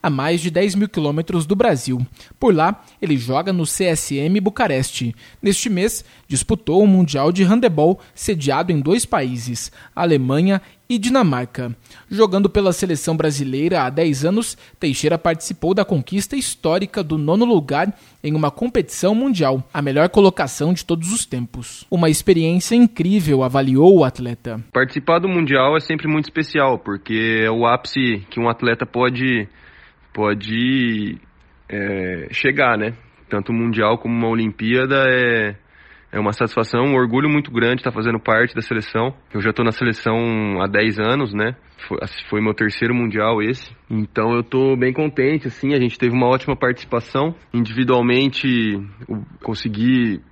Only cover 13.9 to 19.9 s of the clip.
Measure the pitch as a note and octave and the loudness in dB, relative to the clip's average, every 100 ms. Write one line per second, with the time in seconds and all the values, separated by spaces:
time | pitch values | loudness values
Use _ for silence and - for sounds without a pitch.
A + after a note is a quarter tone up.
13.9 | C#3 E3 C3+ D#3 G#3 A#3 - - _ E3 | 0 0 2 0 0 -4 -10 -20 _ -4
14.9 | C3 D3+ E3 F3 D#3+ - F#3 D#3 G3+ G3 | 0 0 0 0 -2 -6 -4 0 0 0
15.9 | E3 - G3 - C#4+ - - D#3+ F3 G3 | -2 -2 -4 -4 -6 -6 -4 -2 0 -2
16.9 | - D#3+ D#3 D3 G3 A#3+ G3+ C#3 C#3 F#3+ | -6 -4 -2 0 2 4 2 2 -2 -2
17.9 | - - _ D3+ D#3 D3 C#3+ A#3+ A#3+ D3+ | -4 -20 _ -4 0 0 -2 -2 -2 -4
18.9 | - F3+ G#3+ C#4 G3 C#3+ C3 - E3 C#3+ | -2 0 0 0 0 0 0 -4 -6 -2